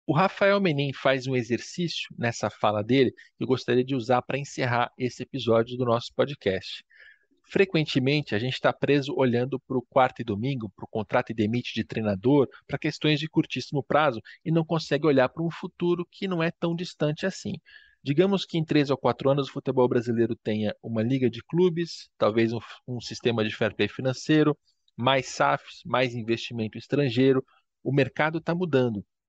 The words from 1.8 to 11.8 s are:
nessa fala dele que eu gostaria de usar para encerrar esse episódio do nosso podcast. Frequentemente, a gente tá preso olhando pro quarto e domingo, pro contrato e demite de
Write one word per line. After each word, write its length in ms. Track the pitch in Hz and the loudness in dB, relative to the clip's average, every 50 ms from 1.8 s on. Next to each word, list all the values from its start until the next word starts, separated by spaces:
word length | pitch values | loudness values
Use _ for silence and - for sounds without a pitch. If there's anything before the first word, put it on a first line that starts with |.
| 175 160 - - - - - | -4 -4 -4 -8 -10 -10 -8
nessa 320 | - 120 117 - - 110 104 | -4 -4 -4 -2 -2 -4 -6
fala 340 | - - - 107 104 104 | -4 0 0 0 0 0
dele 280 | 104 113 127 139 127 101 - - - _ _ | 0 2 4 4 4 2 0 -6 -20 _ _
que 60 | - 117 | -6 -2
eu 20 | |
gostaria 380 | 120 131 123 - - 120 127 127 | 0 -2 0 0 0 0 0 2
de 100 | 131 139 | 0 -2
usar 280 | 127 107 120 123 123 | -4 0 0 0 0
para 160 | - - 135 139 | 0 -2 -6 -6
encerrar 520 | 143 - - - 135 123 120 120 120 - _ | -6 -8 -6 -4 -2 -2 0 0 -2 -2 _
esse 260 | - 127 120 - - | -6 -6 -6 -6 -8
episódio 540 | 127 - - 131 110 113 113 113 113 123 123 | -14 -10 -8 -4 0 2 2 2 2 0 -4
do 80 | 123 127 | -4 0
nosso 280 | 120 117 120 - - - | 0 0 0 -2 -4 -2
podcast. 720 | - 123 139 147 - - 101 95 90 - - - - - _ _ - - - - _ _ _ _ _ _ - | -2 -2 -2 -2 -4 -2 -2 -2 -2 -6 -10 -16 -16 -18 _ _ -20 -20 -20 -20 _ _ _ _ _ _ -4
Frequentemente, 840 | - - 196 190 - 160 151 - - 135 127 135 147 151 - - 107 | 2 2 2 2 2 -2 0 0 0 0 2 2 0 0 -2 -2 -4
a 40 | 104 | -4
gente 220 | 123 131 - - | -2 -4 -4 0
tá 120 | - 131 | 0 0
preso 420 | - - 139 135 143 147 131 - - | 0 2 2 2 2 2 2 -2 -2
olhando 420 | 143 131 123 113 120 123 139 139 127 | 0 0 2 2 0 -2 -2 -6 -8
pro 240 | _ - 131 123 - _ | _ -4 -6 -6 -4 _
quarto 320 | - 135 131 - - - | 2 4 4 2 2 -4
e 40 | 117 | -6
domingo, 460 | 113 101 101 120 135 139 120 110 95 _ | -4 -4 -2 -2 -4 -4 -4 -6 -10 _
pro 100 | - - | -14 -14
contrato 440 | - - 110 104 - - 123 - - | -8 -6 -6 -4 0 0 0 0 0
e 40 | 110 | -2
demite 380 | 113 107 107 117 123 - - - | -2 0 0 0 -2 -4 -4 -6
de 80 | 113 | -6